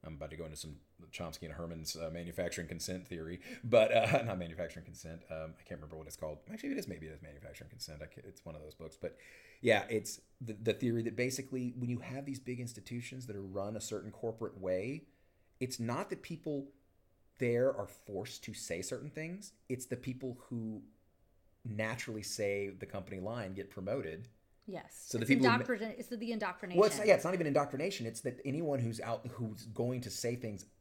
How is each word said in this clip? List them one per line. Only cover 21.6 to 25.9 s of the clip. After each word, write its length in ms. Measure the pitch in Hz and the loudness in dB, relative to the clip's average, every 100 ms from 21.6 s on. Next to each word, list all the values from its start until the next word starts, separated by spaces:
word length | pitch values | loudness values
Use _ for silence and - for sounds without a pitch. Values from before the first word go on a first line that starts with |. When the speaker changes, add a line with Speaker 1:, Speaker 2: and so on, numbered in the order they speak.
| 113 | -6
Speaker 1:
naturally 580 | 107 110 117 - 107 | 0 0 0 -4 -6
say 460 | 104 - 104 101 101 | -4 0 2 2 0
the 160 | 95 98 | -4 -8
company 340 | 101 92 95 | -6 -6 -4
line 340 | 92 110 98 95 | -4 -2 -4 -6
get 160 | 95 | -8
promoted. 560 | - 95 131 82 80 120 - _ _ - | -6 0 0 0 -6 -10 -16 _ _ -10
Speaker 2:
Yes. 360 | 180 - - - | -10 -10 -16 -4
Speaker 1:
So 100 | 220 | 0
the 40 | |
Speaker 2:
It's 80 | - | 6
Speaker 1:
people 200 | 139 254 | 8 10
who 80 | 240 | 8
ma- 60 | |
Speaker 2:
indoctrin-, 320 | - 226 220 | 4 0 0